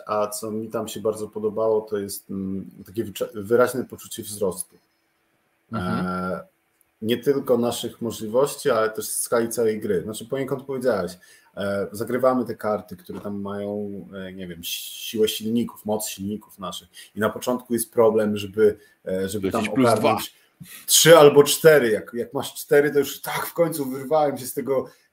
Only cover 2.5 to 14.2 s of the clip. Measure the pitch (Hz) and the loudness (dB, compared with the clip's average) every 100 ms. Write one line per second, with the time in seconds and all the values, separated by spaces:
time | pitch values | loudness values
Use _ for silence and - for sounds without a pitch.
2.5 | 95 92 - 98 98 101 95 - 107 101 | -6 -10 -16 -12 -8 -6 -6 -8 -8 0
3.5 | 120 120 131 113 107 - - 101 104 98 | 2 2 0 -8 -10 -14 -14 -12 -4 -4
4.5 | 87 - _ _ _ _ _ _ _ _ | -4 -10 _ _ _ _ _ _ _ _
5.5 | _ _ 113 92 95 90 90 92 87 - | _ _ -6 -4 -2 -2 -4 -4 -6 -10
6.5 | _ _ _ _ _ 110 117 143 139 131 | _ _ _ _ _ -2 -2 0 0 2
7.5 | 120 120 113 120 - 117 104 110 117 143 | 2 2 -2 -8 -6 -8 -6 -2 0 0
8.5 | - 147 113 110 110 104 - - 120 113 | 0 0 2 0 -2 -8 -6 -2 0 0
9.5 | 113 113 107 107 92 90 107 117 135 131 | 0 0 0 -2 -2 -2 -10 -8 -6 -4
10.5 | 135 - 131 123 104 87 - _ - _ | -6 -6 -2 0 0 -2 -8 _ -20 _
11.5 | - 101 101 98 104 110 120 127 127 113 | -8 -4 -4 -4 -6 -4 0 2 2 -2
12.5 | 107 107 104 - 92 - 95 101 101 98 | -4 -2 -4 -4 -16 -14 -12 -8 -8 -8
13.5 | 101 101 104 104 101 - 98 | -6 -6 -6 -8 -10 -14 -14